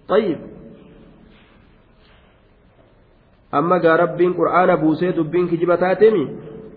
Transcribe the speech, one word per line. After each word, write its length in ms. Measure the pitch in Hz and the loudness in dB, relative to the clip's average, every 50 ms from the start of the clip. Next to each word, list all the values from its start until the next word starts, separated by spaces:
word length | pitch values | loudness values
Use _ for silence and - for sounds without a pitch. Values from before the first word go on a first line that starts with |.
| _ - | _ -2
Tayyib. 300 | 180 214 226 190 147 - - - - - - - - - - - - - - - - - - - - _ _ _ _ _ _ _ _ _ _ _ _ _ _ _ _ _ _ _ _ _ _ _ _ _ _ _ _ _ _ _ _ _ _ _ _ _ _ _ _ _ _ _ - | 0 0 0 0 -4 -6 -10 -16 -20 -20 -20 -20 -20 -20 -20 -20 -20 -20 -20 -20 -20 -20 -20 -20 -20 _ _ _ _ _ _ _ _ _ _ _ _ _ _ _ _ _ _ _ _ _ _ _ _ _ _ _ _ _ _ _ _ _ _ _ _ _ _ _ _ _ _ _ -4
Amma 260 | 143 156 175 185 175 | -2 0 0 0 2
gaa 180 | 165 165 160 | 4 2 4
Rabbiin 380 | 160 175 170 160 160 175 180 180 | 4 2 0 0 0 0 0 0
Qur'aana 420 | 170 165 - - 170 185 180 180 | 0 -2 0 2 2 2 2 2
buusee 360 | 160 151 156 156 147 175 180 170 | 2 2 0 0 0 -2 -2 -2
dubbiin 320 | 165 160 151 165 180 180 165 | -2 -4 -2 -2 -2 -2 0
kijiba 280 | 170 165 180 175 175 | -2 -2 0 0 0
taatemi. 480 | 170 180 185 190 185 208 226 220 185 135 170 151 - - - - - - - - | 0 0 -2 2 4 4 4 4 2 -2 -4 -8 -12 -16 -16 -18 -18 -20 -20 -20